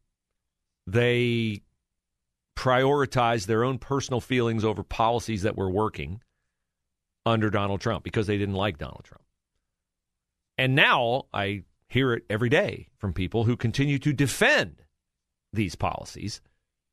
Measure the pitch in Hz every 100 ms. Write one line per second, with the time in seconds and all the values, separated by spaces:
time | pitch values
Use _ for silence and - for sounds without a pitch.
0 | _ _ _ _ _ _ _ _ - 113
1 | 120 120 120 117 113 101 - _ _ _
2 | _ _ _ _ _ - 131 127 135 147
3 | 135 127 117 117 98 110 127 127 - 139
4 | - 123 - 127 117 113 110 104 - -
5 | 113 120 - 107 104 98 95 95 107 -
6 | 71 104 - _ _ _ _ _ _ _
7 | _ _ 117 113 107 104 101 98 117 98
8 | 92 117 104 101 101 95 104 76 67 -
9 | - - _ _ _ _ _ _ _ _
10 | _ _ _ _ _ - 131 135 233 165
11 | 117 127 - 104 101 101 - _ _ 127
12 | 131 117 - 104 120 156 208 - - _
13 | 101 82 90 113 113 120 113 120 143 139
14 | 151 131 139 - 226 262 90 - _ _
15 | _ _ _ _ _ 104 95 - 95 -
16 | - - 98 - _ _ _ _ _